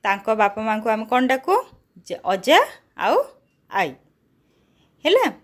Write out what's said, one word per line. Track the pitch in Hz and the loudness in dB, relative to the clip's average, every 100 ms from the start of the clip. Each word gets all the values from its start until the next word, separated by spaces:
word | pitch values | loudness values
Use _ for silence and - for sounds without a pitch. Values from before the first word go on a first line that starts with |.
ତାଙ୍କ | 202 196 - | -2 -4 -2
ବାପା | 220 202 208 | 0 0 0
ମାଙ୍କୁ | 220 220 226 | -4 -2 -2
ଆମେ | 220 | -4
କ'ଣ | 220 247 254 | 0 0 0
ଡାକୁ? | 262 349 415 - _ _ - | -2 0 -2 -2 _ _ -20
ଯେ | - - | -14 -8
ଅଜା | - 190 226 339 587 - _ - | -4 -2 4 4 4 -6 _ -6
ଆଉ | 196 453 - _ _ _ _ | 0 0 -2 _ _ _ _
ଆଈ, | 196 165 - _ _ _ _ _ _ _ _ _ _ | -4 -4 -8 _ _ _ _ _ _ _ _ _ _
ହେଲା? | 302 453 370 - | 0 0 0 -6